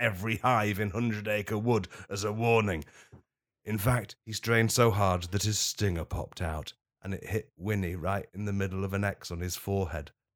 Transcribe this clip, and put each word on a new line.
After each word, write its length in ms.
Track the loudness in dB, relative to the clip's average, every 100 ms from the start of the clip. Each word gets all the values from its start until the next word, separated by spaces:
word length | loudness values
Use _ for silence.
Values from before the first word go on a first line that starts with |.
every 380 | -2 -2 -4 0
hive 420 | 4 4 4 0
in 100 | -2
Hundred 380 | -2 -2 -2 -2
Acre 300 | -2 -2 -2
Wood 300 | 2 2 0 -10 -10
as 140 | -6
a 80 | -4
warning. 520 | 0 4 4 4 0 -6 -16 -20 -20 _ _ _ _ -6
In 120 | -2
fact, 380 | 2 0 -2 -12 -10
he 80 |
strained 380 | -6 2 4 4
so 180 | 6 6
hard 320 | 6 4 2 0
that 120 | -2
his 140 | 0 0
stinger 460 | -2 0 0 0 -2
popped 360 | -6 -6 -6
out, 320 | -4 -4 -8 -14 _ _
and 100 | -8
it 100 | -8 -4
hit 260 | -4 -4 -8
Winnie 400 | -2 0 0 -2
right 320 | -2 -2 -4
in 120 | -6 -4
the 80 |
middle 300 | -2 -2 -2
of 100 | -2
an 100 | 0
X 280 | 0 -2 -6
on 80 | -6
his 160 | -4 -6
forehead 560 | -2 -2 -2 -4 -8 _ _